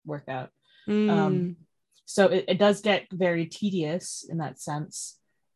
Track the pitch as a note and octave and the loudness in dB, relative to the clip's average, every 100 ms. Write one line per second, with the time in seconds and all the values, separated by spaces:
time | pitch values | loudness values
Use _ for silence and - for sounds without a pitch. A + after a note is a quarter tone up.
0 | D3+ D3 C#3+ C3 B2+ _ _ _ - G#3 | -12 -12 -8 -10 -10 _ _ _ -4 0
1 | G#3+ G3+ G3 F#3 F3 E3+ _ _ _ _ | 2 4 2 2 -2 -8 _ _ _ _
2 | - - F#3+ F3+ - F#3 G3+ G3+ G#3+ F#3 | -6 4 4 4 0 4 4 4 2 0
3 | - F3 F3+ E3+ E3 - G#3 F#3+ D3+ F3 | 0 0 0 2 -2 -4 -2 0 -2 -2
4 | - - - E3 C#3+ C#3+ - D3+ D3+ - | -6 -12 -8 -6 -6 -8 -8 -6 -6 -10
5 | - - _ _ _ | -14 -16 _ _ _